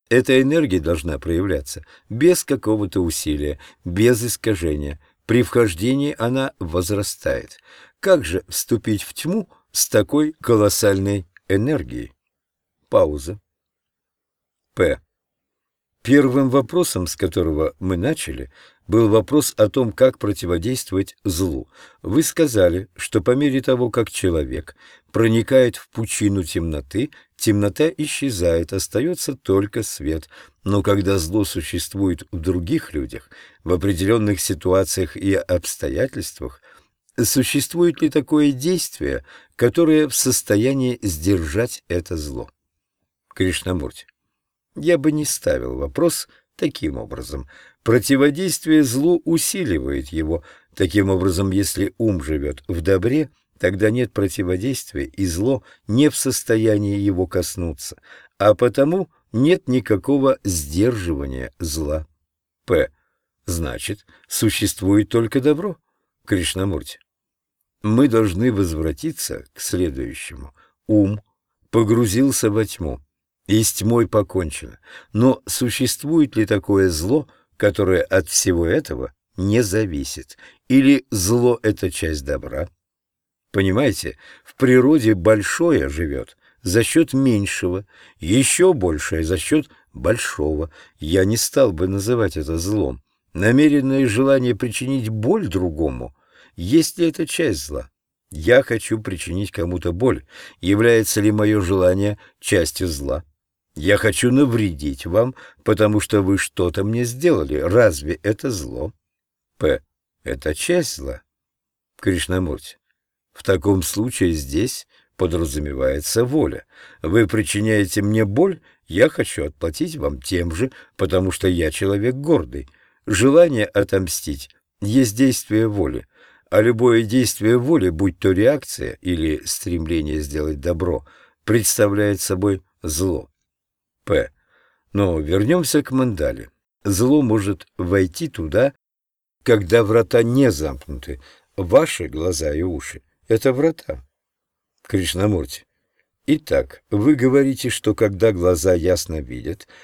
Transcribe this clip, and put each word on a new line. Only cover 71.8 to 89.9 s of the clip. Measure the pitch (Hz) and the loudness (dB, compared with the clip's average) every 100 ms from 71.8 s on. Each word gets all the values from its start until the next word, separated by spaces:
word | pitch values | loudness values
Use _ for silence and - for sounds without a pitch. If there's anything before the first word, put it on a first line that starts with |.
| 107 117 113 107 139 - 113 | 4 2 2 2 0 2 0
во | 104 107 | 0 -2
тьму, | - 80 64 _ _ _ _ - | -4 -8 -8 _ _ _ _ 0
и | 107 | 2
с | 110 | 2
тьмой | - 107 117 113 | 0 0 2 2
покончено. | 110 98 95 82 - 62 - - - - | 0 0 -4 -4 -8 -16 -20 -20 -20 -6
Но | 104 131 120 - | 2 2 2 -4
существует | - 123 - 127 - 143 165 143 113 | -4 -2 -2 -2 -2 0 2 2 2
ли | 107 | 0
такое | 104 - 98 95 | 0 2 2 2
зло, | 78 87 151 - _ _ - | 0 0 -2 -2 _ _ -2
которое | 104 92 95 90 | 0 2 2 2
от | - 95 - | 2 0 0
всего | - - 85 85 | -2 0 0 0
этого | 127 - 64 62 _ _ - | -2 -2 -8 -10 _ _ -6
не | 95 110 | 0 0
зависит? | 107 101 104 73 67 - - - - _ - | 0 0 -2 -4 -8 -12 -16 -20 -20 _ 2
Или | 127 135 139 - | 4 6 4 2
зло — | 110 90 120 123 120 | -2 0 2 2 2
это | 110 104 90 | 0 -2 -4
часть | - 82 78 69 | -4 -4 -4 -4
добра? | 69 - 67 78 _ _ _ _ _ _ _ _ | -6 -6 -8 -10 _ _ _ _ _ _ _ _
Понимаете, | 101 95 101 139 98 76 - - - | -2 2 2 0 0 -8 -12 -20 -20
в | - - | -14 0
природе | 131 127 127 156 110 101 | 4 6 6 4 4 4
большое | 95 107 101 - 170 127 67 | 4 2 2 0 2 2 0
живет | 76 80 67 53 _ _ _ | -4 -4 -6 -10 _ _ _
за | - 101 | 0 0
счет | 110 160 160 | 2 2 2
меньшего, | 135 135 107 98 - 92 92 104 _ - - | 2 2 2 0 -4 -4 -6 -10 _ -20 -10
еще | 82 117 131 - 185 | 0 2 2 4 4
большее | 151 90 76 - 80 | 4 0 -2 -4 -4
за | 80 87 | -2 -2
счет | - 151 - _ _ | 0 0 -2 _ _